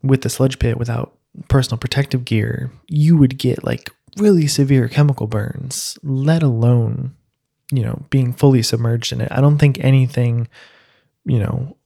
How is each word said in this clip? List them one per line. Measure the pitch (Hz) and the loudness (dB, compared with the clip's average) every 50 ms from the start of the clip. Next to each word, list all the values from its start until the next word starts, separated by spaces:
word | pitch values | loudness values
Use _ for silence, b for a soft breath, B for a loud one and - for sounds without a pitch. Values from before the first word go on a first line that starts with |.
with | - 135 135 131 - | 2 0 0 0 0
the | - | -6
sludge | - - 131 135 131 - | -2 0 -2 -2 0 -2
pit | - 120 113 - | -2 -2 -2 -2
without | 120 120 117 117 - - _ _ _ _ _ - - _ | -4 -6 -4 -6 -6 -10 _ _ _ _ _ -20 -4 _
personal | 131 135 127 - - 120 | 0 0 2 0 -4 -6
protective | - 120 - 139 139 - - 127 123 | -6 -4 -2 -2 -2 -2 -2 -6 -4
gear, | - 117 110 104 113 120 123 127 127 - - _ | -2 -2 -2 0 -2 -4 -6 -6 -8 -12 -14 _
you | _ 160 147 147 160 170 | _ -2 0 2 4 6
would | 156 139 127 131 | 6 4 4 2
get, | 131 - 127 - - - | 0 -2 -2 -2 -2 -4
like, | - - - - - _ _ _ _ _ | -6 -6 -6 -8 -16 _ _ _ _ _
really | 196 208 208 196 175 156 | -2 2 2 4 4 2
severe | 143 - - 143 135 139 131 120 | 0 0 0 2 2 2 2 2
chemical | - - 143 147 147 135 - 113 | 0 2 2 2 2 2 -2 -4
burns, | 107 110 104 104 - - - 131 131 131 - - - - - - | -4 -4 -4 -6 -6 -8 -10 -10 -10 -10 -10 -10 -10 -12 -12 -8
let | 147 135 131 135 151 160 165 160 | -6 -4 -2 0 2 2 2 2
alone, | 139 120 113 117 120 123 120 113 110 117 - 117 131 - _ _ _ _ _ _ _ _ _ _ _ 139 | 0 0 2 2 4 4 2 2 0 -4 -6 -8 -10 -12 _ _ _ _ _ _ _ _ _ _ _ -4
you | 131 110 | -2 -2
know, | 113 113 - - _ | -2 -6 -8 -8 _
being | - 135 127 123 123 | -2 0 0 0 -2
fully | - - 143 135 123 113 | 2 4 4 4 4 2
submerged | - - 117 117 117 117 117 113 - - | 0 -2 -2 0 0 -2 -2 -4 -6 -6
in | 120 | -6
it. | 117 - - | -6 -4 0
I | - | 2
don't | 135 143 147 147 | 4 4 4 4
think | 147 143 131 - | 4 2 2 2
anything, | - 131 131 135 131 123 - - 123 120 117 117 117 - b b b b b b b b b b b b b _ _ | 2 2 4 4 2 2 0 0 0 0 0 -2 -4 -6 b b b b b b b b b b b b b _ _
you | - 131 113 | -2 0 0
know | 101 - - - 127 143 - _ _ | 0 -2 -4 -4 -6 -8 -12 _ _